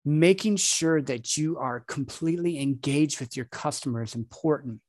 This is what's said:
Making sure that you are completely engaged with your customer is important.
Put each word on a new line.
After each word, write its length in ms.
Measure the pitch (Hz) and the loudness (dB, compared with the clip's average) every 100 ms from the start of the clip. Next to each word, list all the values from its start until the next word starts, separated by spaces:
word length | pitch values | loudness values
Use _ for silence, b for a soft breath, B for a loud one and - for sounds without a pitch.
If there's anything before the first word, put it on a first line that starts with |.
Making 540 | - 151 170 190 220 202 | 0 4 6 6 4 0
sure 440 | - - 165 160 | 2 2 2 2
that 340 | 135 123 117 - | 2 -4 -4 -2
you 220 | 156 165 | 0 -2
are 220 | 131 120 | -4 -4
completely 800 | - - 131 - 165 170 175 160 | -6 -6 -6 -4 -2 0 0 0
engaged 600 | 139 127 139 139 156 - | 0 -2 0 2 2 0
with 160 | 123 - | -8 -8
your 120 | 123 | -8
customer 560 | - 151 - - 117 | -6 -4 -4 -2 -4
is 120 | 113 120 | -4 -6
important. 640 | 113 - 160 147 127 110 | -8 -4 0 0 0 -12